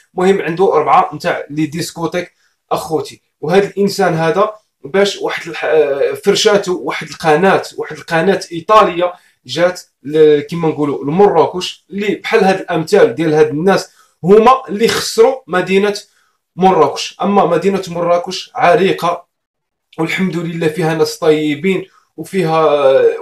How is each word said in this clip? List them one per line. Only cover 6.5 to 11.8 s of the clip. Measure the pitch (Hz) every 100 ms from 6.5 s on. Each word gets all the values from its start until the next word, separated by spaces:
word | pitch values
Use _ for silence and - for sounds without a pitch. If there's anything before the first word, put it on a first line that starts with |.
| 202 180 180
واحد | 160 - 160
القناه، | - 165 156 190 175 - -
واحد | 151 151
القناه | - 165 185 185 -
ايطاليه | 170 - 214 190 170 180 - _ _ 127
جات | 127 180 175 - _
ل-، | 127 156 151 147
كيما | 143 170 160
نقولوا | 143 147 127
لمراكش، | 139 175 202 165 151 180 180 -